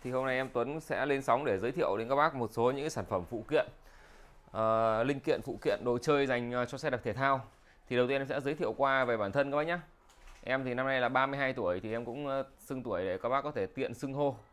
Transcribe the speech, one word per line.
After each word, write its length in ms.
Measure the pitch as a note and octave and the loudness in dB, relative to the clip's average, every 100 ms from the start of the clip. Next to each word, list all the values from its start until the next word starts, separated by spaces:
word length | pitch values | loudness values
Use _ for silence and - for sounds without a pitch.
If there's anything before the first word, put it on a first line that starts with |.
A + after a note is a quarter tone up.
Thì 80 | B2+ | -4
hôm 160 | C3 C3 | -2 0
nay 100 | B2+ | 0
em 120 | C3 | 0
Tuấn 280 | A#2+ A#2+ D#3 | -2 -2 -4
sẽ 260 | - G#2+ C#3+ | -4 -2 0
lên 160 | C3+ | 0
sóng 220 | C3+ B2 | 2 2
để 140 | D3 F#2+ | 2 0
giới 140 | A#2 | 0
thiệu 240 | E3+ - G2+ | 0 0 0
đến 100 | A#2 | 0
các 80 | C#3 | 2
bác 180 | D#3 | 2
một 180 | C3+ A2+ | 2 -4
số 180 | - A#2+ | 2 0
những 120 | C#3 | 2
cái 80 | D3+ | -4
sản 140 | B2 | -6
phẩm 200 | F#2+ G2 F2 | -2 -4 -4
phụ 140 | A2+ - | -8 0
kiện, 180 | D3+ - - - - - - - - - | 0 0 -6 -20 -20 -20 -20 -20 -20 -10
ờ, 500 | G2 A2+ A2+ A2+ A2 | 0 2 4 4 4
linh 160 | B2+ C#3 | 2 0
kiện, 200 | D#3 - | 0 -2
phụ 160 | C#3 - | -2 -4
kiện, 180 | D3 G#2 | 0 0
đồ 140 | B2 A#2+ | 0 0
chơi 280 | D#3 C#3+ C3 | 2 2 4
dành, 260 | A#2+ A#2+ | 0 0
ờ, 120 | B2 | -2
cho 140 | A#2+ C3+ | -2 -4
xe 120 | D3+ | -4
đạp 100 | B2 | -2
thể 80 | A#2+ | -2
thao. 280 | A#2+ C3+ C3+ A2+ - - - - | 0 2 0 -4 -20 -20 -20 -2
Thì 80 | B2 | 2
đầu 120 | B2 | 2
tiên 120 | C3+ | 2
em 80 | C3+ | 0
sẽ 120 | C#3+ | -2
giới 140 | C#3 | -2
thiệu 200 | D#3 A2+ A2+ | -2 -2 0
qua 280 | C3+ C3+ | 2 4
về 120 | B2 A2+ | 2 2
bản 160 | G2+ | 0
thân 180 | C#3 C#3 | 0 0
các 60 | D3 | 0
bác 60 | |
nhá. 180 | D#3+ F3 - - - - - - | 0 -4 -6 -20 -20 -20 -20 -14
Em 220 | - C3+ | -2 -2
thì 100 | B2+ | 0
năm 120 | B2 C3+ | -2 0
nay 140 | C3 | 2
là 80 | B2 | 2
ba 180 | C3 C3+ | 4 2
mươi 120 | C#3 | 2
hai 140 | C3 | 0
tuổi, 280 | B2+ F2+ F2+ | 0 0 0
thì 120 | G#2+ | -2
em 120 | A#2 | -6
cũng, 220 | A#2+ B2+ C#3+ | -6 -6 -4
ờ, 180 | C3+ C3 - | -4 -4 -12
xưng 240 | - C3 | -10 -8
tuổi 220 | A#2 F2+ | -4 -2
để 140 | F#2+ F#2 | -2 -2
các 100 | - | 0
bác 120 | C3+ | 0
có 100 | C#3+ | -2
thể 160 | C3+ F#2+ | -2 -4
tiện 280 | C3 C3 | -2 -6
xưng 180 | A#2 C#3 | -4 -6
hô. 240 | C3+ C#3+ A2+ - | 0 0 -2 -12